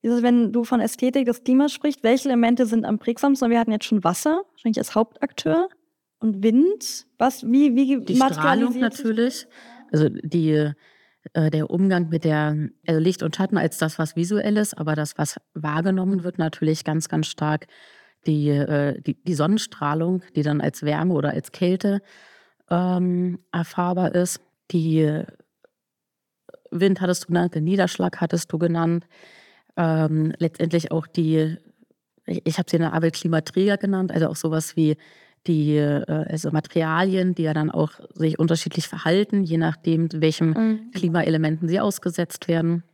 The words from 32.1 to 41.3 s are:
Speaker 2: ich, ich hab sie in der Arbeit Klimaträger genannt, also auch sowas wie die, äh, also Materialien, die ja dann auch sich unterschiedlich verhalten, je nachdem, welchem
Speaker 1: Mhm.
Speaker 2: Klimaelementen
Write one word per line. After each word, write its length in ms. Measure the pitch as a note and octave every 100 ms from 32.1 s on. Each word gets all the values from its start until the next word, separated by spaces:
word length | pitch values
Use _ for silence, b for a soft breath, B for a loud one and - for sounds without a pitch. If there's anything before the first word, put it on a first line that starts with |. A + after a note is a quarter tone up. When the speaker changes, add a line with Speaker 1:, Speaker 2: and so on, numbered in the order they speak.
| _ -
Speaker 2:
ich, 160 | F3 -
ich 120 | D#3+
hab 120 | -
sie 80 | E3
in 40 |
der 120 | E3
Arbeit 200 | E3 E3
Klimaträger 640 | - E3+ D#3+ D#3 - G3+ G3
genannt, 340 | G3 F#3+ F#3
also 160 | E3 D#3+
auch 80 | D#3+
sowas 400 | D#3+ D#3+ - -
wie 220 | D#3 D3+ b b b b -
die, 300 | D#3+ D3 D3+
äh, 260 | D3 C#3+ -
also 460 | D#3 - D#3 D#3
Materialien, 840 | D#3 - E3+ D#3+ D#3+ F#3+ F#3 F#3 E3+
die 80 |
ja 100 | D#3
dann 180 | D#3 D3+
auch 200 | D#3+ D#3 - -
sich 260 | - D#3+ D#3
unterschiedlich 480 | D#3+ E3 E3 E3+ -
verhalten, 560 | - D#3+ F#3 G#3 G3+
je 140 | F3+ E3
nachdem, 520 | D#3+ D#3 - E3 E3
welchem 360 | D#3+ D#3+ D#3 E3
Speaker 1:
Mhm. 420 | D#3+ A3 A3 A3+
Speaker 2:
Klimaelementen 760 | G3+ F3 E3+ D#3+